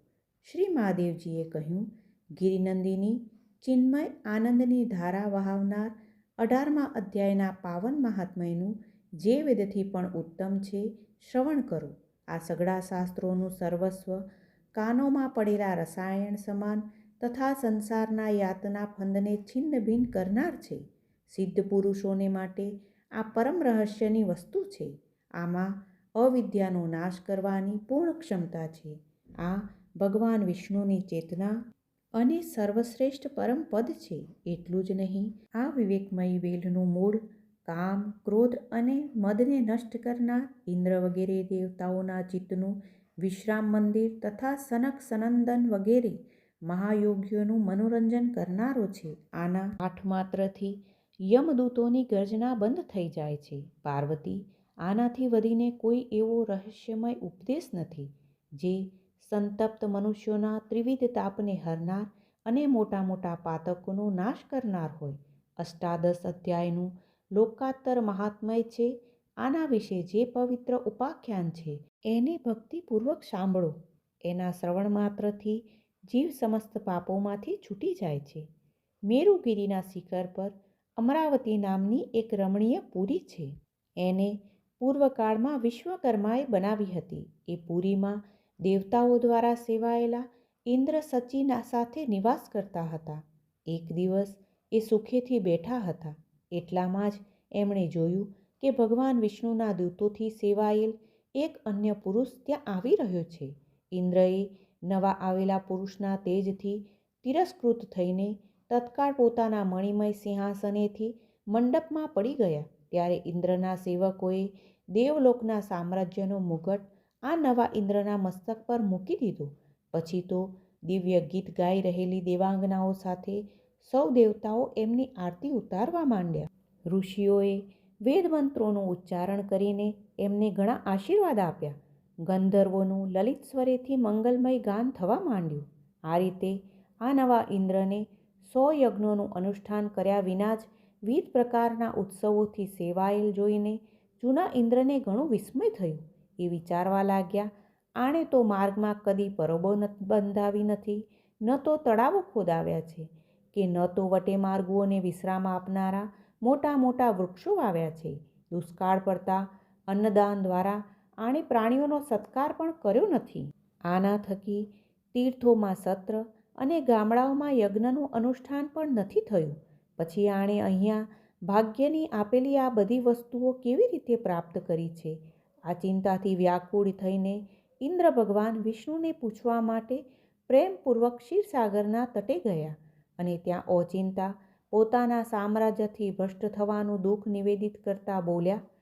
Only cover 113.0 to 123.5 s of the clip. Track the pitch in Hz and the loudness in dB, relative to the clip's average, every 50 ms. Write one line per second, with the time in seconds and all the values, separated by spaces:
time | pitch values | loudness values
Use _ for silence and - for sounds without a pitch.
113 | 170 175 180 175 - - 170 175 170 180 185 180 180 185 185 180 185 185 180 175 | 2 2 0 -2 -2 -4 -4 -2 0 2 2 2 2 -2 -2 -4 -4 -2 0 0
114 | 185 190 185 190 - 185 185 190 190 196 - - - - _ _ _ - 180 208 | 0 0 0 0 -2 -2 0 0 -2 -4 -6 -10 -20 -20 _ _ _ -2 2 2
115 | 247 277 302 311 269 254 240 247 226 220 226 208 202 202 202 175 175 175 180 190 | 4 4 4 6 6 6 6 4 2 -2 -2 -2 -4 -4 -6 -6 -4 -2 -2 -2
116 | 190 175 185 - 196 190 196 196 185 175 165 160 165 185 196 202 202 - _ _ | -2 -2 -4 -4 -4 -2 -2 -2 -2 -2 -2 -2 -2 -2 -4 -4 -4 -8 _ _
117 | _ _ _ _ - 269 320 339 311 269 247 240 233 - - - 202 196 202 208 | _ _ _ _ -6 -2 -2 0 2 2 4 4 2 2 0 -2 0 2 2 2
118 | 202 208 208 208 190 185 180 - - - 226 220 - - 240 240 226 202 185 180 | 2 0 0 0 -2 -2 -4 -6 -8 -8 -8 -8 -4 -4 -2 0 0 0 -2 -2
119 | 185 - 339 - - 202 156 - 147 143 - - _ _ _ _ _ _ - 160 | -2 -4 -4 -2 -2 -2 -2 -4 -8 -10 -10 -14 _ _ _ _ _ _ -4 -4
120 | 165 165 180 185 180 180 190 180 185 190 185 - - _ _ _ - 165 185 190 | -4 -2 -4 -6 -4 -2 -2 -2 -4 -4 -8 -14 -20 _ _ _ -6 -4 -2 -2
121 | 175 180 185 175 165 147 - 190 185 - 170 - 180 175 185 196 190 185 175 180 | 0 2 2 2 2 2 -4 -6 -6 -4 -2 0 2 2 2 2 2 0 0 0
122 | 185 180 185 190 180 180 180 175 190 190 196 190 190 196 190 190 190 190 190 190 | -2 -2 -2 -2 0 0 0 2 2 2 0 0 0 0 0 0 0 0 -2 -2
123 | - 190 180 185 185 - 196 202 208 202 | -4 -6 -6 -6 -6 -6 -6 -6 -8 -10